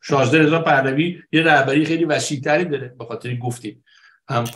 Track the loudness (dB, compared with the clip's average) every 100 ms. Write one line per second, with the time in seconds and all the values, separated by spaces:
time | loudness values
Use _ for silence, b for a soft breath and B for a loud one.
0 | -2 0 2 4 4 2 2 2 2 0
1 | -2 -4 -2 0 4 4 4 0 0 0
2 | 0 -2 -2 -6 -2 0 0 -6 -8 -16
3 | -14 -12 -8 -6 -6 -8 -14 -18 b b
4 | b b -6 -4 -4